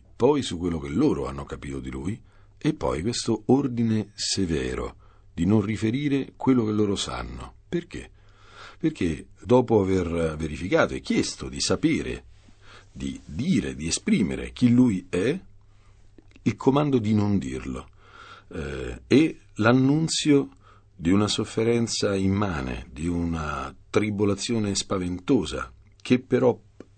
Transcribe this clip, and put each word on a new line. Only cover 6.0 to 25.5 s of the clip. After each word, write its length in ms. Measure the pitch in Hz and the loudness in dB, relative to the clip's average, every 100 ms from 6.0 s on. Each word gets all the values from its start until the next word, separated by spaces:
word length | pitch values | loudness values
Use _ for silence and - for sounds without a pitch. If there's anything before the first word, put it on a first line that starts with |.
| 147 139 - - | -2 -2 -4 -4
quello 300 | 127 127 107 | 2 2 2
che 60 | |
loro 220 | 107 104 | 2 2
sanno. 600 | 95 - 62 60 64 - - - | 0 -4 -6 -8 -10 -14 -18 -6
Perché? 440 | 170 - - - - - - - - - - | -6 -6 -14 -16 -20 -20 -20 -20 -20 -20 -4
Perché 500 | 160 156 90 73 - - | -4 0 -2 -2 -8 -14
dopo 380 | 92 123 120 110 | 2 4 6 4
aver 560 | 95 92 85 82 80 78 | 4 2 0 0 -2 -2
verificato 560 | 78 73 90 160 113 | -6 -6 -2 2 2
e 80 | 67 | 0
chiesto 480 | - 226 - - 67 | -2 0 0 -4 -10
di 120 | 69 | -6
sapere, 640 | - 95 160 107 65 64 - - - - - - - | -2 0 2 0 -2 -8 -12 -20 -20 -20 -20 -20 -20
di 260 | - 67 60 | -10 -10 -10
dire, 500 | - 78 85 98 71 | -12 -6 0 0 0
di 120 | 65 80 | -6 -6
esprimere 680 | - - 202 82 64 62 | -4 0 2 2 -2 -8
chi 160 | - 123 | 2 4
lui 380 | 123 127 92 - | 6 6 4 -2
è, 320 | 90 110 185 - - - - - - - - - - | -2 0 -2 -8 -20 -20 -20 -20 -20 -20 -20 -20 -4
il 140 | - 104 | -4 0
comando 420 | 131 139 151 131 | 2 2 2 0
di 160 | 107 | 2
non 240 | 107 101 98 | 2 2 0
dirlo, 500 | 65 64 67 64 - - - - - - - | -2 -8 -8 -10 -12 -20 -20 -20 -20 -20 -16
eh, 500 | 92 69 67 62 62 - | -10 -8 -8 -8 -10 2
e 320 | 127 160 - - | 4 4 -2 -16
l'annunzio 920 | - 107 131 131 151 160 - 151 139 135 - - - _ - | 0 4 4 4 2 0 -2 4 4 2 -10 -20 -20 _ -4
di 140 | 82 | 2
una 180 | 98 104 | 4 2
sofferenza 880 | - 107 - 113 120 113 - 104 98 | 0 -2 0 2 2 0 0 0 2
immane, 720 | 95 98 104 78 64 58 - | 2 2 0 -2 -6 -8 -10
di 160 | 65 82 | -6 -4
una 680 | 85 85 82 76 71 69 - - | -2 -2 -2 -4 -6 -10 -14 -2
tribolazione 840 | 107 107 101 104 101 - 113 104 | 0 0 0 0 0 -2 -2 -2
spaventosa, 1000 | 95 - 98 90 90 - 131 73 | -4 -4 -4 -4 -6 2 2 2